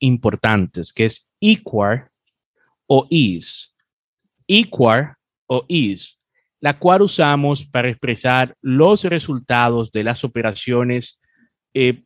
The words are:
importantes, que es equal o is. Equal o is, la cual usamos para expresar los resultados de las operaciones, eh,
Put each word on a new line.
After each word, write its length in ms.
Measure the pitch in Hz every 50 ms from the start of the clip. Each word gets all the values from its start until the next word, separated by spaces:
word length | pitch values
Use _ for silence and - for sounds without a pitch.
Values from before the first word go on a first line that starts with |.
importantes, 880 | 139 127 123 117 - 107 101 - - 110 107 101 92 - - 90 82 -
que 140 | - - 113
es 240 | 110 - - _ _ _ _
equal 680 | 208 214 220 214 - - - 104 101 101 113 127 - _ _ _ _ _ _ _ _ _ _ _ _ _ _ _ _
o 200 | - 143 135 135 -
is. 640 | 170 160 127 98 87 82 - - - - - _ _ _ _ _ _ _ _ _ _ _ _ _ _ _ _
Equal 680 | - 196 220 226 - - - 127 113 113 127 147 143 - _ _ _ _ _ _ -
o 140 | 127 127 123 -
is, 500 | 175 160 123 101 95 87 - - _ _ _ _ _ _ _ _ _ _
la 180 | 143 143 143 -
cual 240 | - 180 185 196
usamos 600 | 202 196 - - 156 147 147 143 143 143 143 143 143
para 240 | - - 123 120 127
expresar 640 | 113 - - 123 113 - - 127 127 127 127 127 - _
los 420 | - 135 127 139 160 190 208 202 -
resultados 880 | 180 170 160 - - 139 123 - - 123 120 120 120 120 117 113 110
de 120 | - 107 104
las 200 | 120 120 - -
operaciones, 960 | 123 - 117 110 110 98 - - 127 123 120 123 123 123 123 120 - - _ _ _ _ _ _ _ _ _ _ _ -
eh, 300 | 135 127 127 123 - _